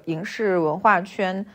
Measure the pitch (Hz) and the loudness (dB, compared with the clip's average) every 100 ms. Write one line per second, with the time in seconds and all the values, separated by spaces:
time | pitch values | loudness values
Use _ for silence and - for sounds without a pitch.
0 | - 160 214 - 208 180 156 160 214 185 | -2 -6 -6 -2 0 2 0 2 4 4
1 | 190 - 185 190 208 | 0 -4 -4 -4 -8